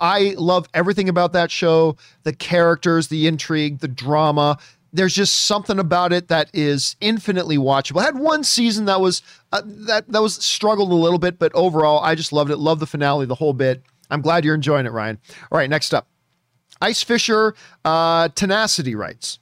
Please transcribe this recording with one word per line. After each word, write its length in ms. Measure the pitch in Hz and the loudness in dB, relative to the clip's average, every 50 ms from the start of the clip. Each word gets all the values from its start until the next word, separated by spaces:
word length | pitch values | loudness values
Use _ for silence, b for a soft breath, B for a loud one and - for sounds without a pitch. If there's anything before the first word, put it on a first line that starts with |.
I 320 | 170 170 196 202 202 202 190 | 0 0 2 2 2 0 0
love 300 | 185 165 175 180 180 165 - - | 0 0 2 2 0 0 -2 -2
everything 340 | 165 175 190 202 196 196 | -2 0 0 0 0 0
about 240 | 185 175 180 175 170 175 | 0 2 2 2 2 2
that 180 | 180 170 165 | 0 0 0
show, 460 | - - 180 170 160 160 165 160 151 b b b b b b | -2 0 2 4 4 4 4 2 0 b b b b b b
the 100 | 156 151 | -8 -8
characters, 760 | - - - 170 175 170 165 170 160 - 180 165 165 160 - | -6 -4 -2 2 2 4 4 2 2 0 0 2 2 0 -2
the 180 | 156 160 156 | -2 0 0
intrigue, 520 | 160 160 147 - - 160 156 151 151 147 135 | 0 0 -2 -4 -4 -2 -2 -2 -2 -4 -6
the 80 | - | -8
drama. 720 | 147 123 - 123 135 151 151 156 151 147 147 147 147 147 143 B B B B B _ | -8 -8 -6 -4 -2 0 2 2 2 2 2 2 2 0 -2 B B B B B _
There's 220 | - 165 190 185 - | -2 0 0 0 2
just 320 | 190 202 - - - - | 0 0 0 0 0 0
something 320 | - 208 208 190 - 208 | 0 -2 -2 -2 -2 -2
about 360 | 190 190 156 175 180 180 175 175 | -2 0 0 0 2 2 2 0
it 160 | 180 175 - | 0 0 0
that 200 | 170 160 151 - - | 0 0 0 -2 -2
is 420 | 170 151 147 143 139 - - - - | -2 0 0 0 0 -2 -6 -6 -4
infinitely 580 | 208 208 226 220 - - 196 180 170 165 156 | -2 -2 -2 -2 -2 -4 -4 -2 -2 0 0
watchable. 440 | 143 135 135 139 135 131 - 139 170 | 0 2 2 0 0 0 -2 -2 -2
It 40 | 226 | 0
had 120 | 302 294 | 0 -2
one 260 | 254 285 311 311 302 277 | 0 0 0 0 0 0
season 420 | - - 233 240 233 214 214 214 | -2 0 0 0 0 0 0 0
that 160 | 202 190 190 | 0 0 2
was, 200 | 190 185 180 - B B B B B B | 2 0 0 -2 B B B B B B
uh, 100 | - 202 214 | -6 -6 -6
that, 420 | 214 208 - 214 220 220 214 214 - | -8 -16 -10 -4 -2 -2 -2 -2 -2
that 100 | 220 220 | 0 0
was 220 | 214 214 - - - | 0 0 -2 -4 -4
struggled 480 | - - - 214 214 220 202 202 185 | -4 -4 0 0 0 2 2 2 2
a 40 | 175 | 2
little 240 | 170 165 170 180 170 | 2 4 2 2 2
bit, 180 | 160 180 175 | 0 -2 -2
but 160 | - 170 156 - | 0 -2 0 2
overall, 480 | - 185 185 156 156 156 151 151 151 | 2 2 2 2 2 4 4 4 2
I 140 | - 160 160 | 2 0 -2
just 160 | 160 165 - | -2 -2 -2
loved 180 | 147 147 147 143 | 0 0 0 0
it. 80 | 151 | 0
Love 220 | - 143 156 165 151 | -2 0 0 0 0
the 80 | 156 | -2
finale, 400 | - - 147 143 143 143 147 135 | -6 -4 -2 0 0 0 0 -2
the 80 | 123 127 | -4 -4
whole 180 | - 160 151 139 | -2 -2 -2 0
bit. 300 | 131 139 131 127 131 - _ _ _ _ - | 0 0 0 0 -2 -6 _ _ _ _ -6
I'm 120 | - 147 | -6 -2
glad 240 | 135 156 165 175 156 | 0 0 0 2 2
you're 100 | 151 156 | 0 0
enjoying 300 | 156 139 143 151 143 127 | 0 0 0 0 0 0
it, 60 | 120 113 | -2 -4
Ryan. 260 | 113 107 110 110 104 B B B B B B | -4 -4 -6 -6 -8 B B B B B B
All 60 | B 160 | B -2
right, 100 | 139 131 | 0 0
next 240 | 151 151 - - 160 | -2 -2 -2 -2 -2
up. 140 | 131 - _ _ _ _ _ _ _ _ _ _ _ _ _ - - | -4 -4 _ _ _ _ _ _ _ _ _ _ _ _ _ -8 -4
Ice 220 | 175 208 233 - - | -4 -2 -2 -2 -2
Fisher, 520 | - 233 233 - - 220 214 220 214 214 B B B B B B | 0 0 0 0 2 2 2 2 0 -2 B B B B B B
uh, 460 | 156 160 165 165 165 165 165 165 165 | 0 0 2 2 2 2 2 0 0
Tenacity 680 | - - 196 190 196 214 220 208 - - 143 127 113 | -2 -2 -2 0 0 0 0 0 -2 -2 -4 -4 -6
writes 420 | 107 98 - - - - - - - | -6 -8 -10 -12 -12 -12 -12 -12 -14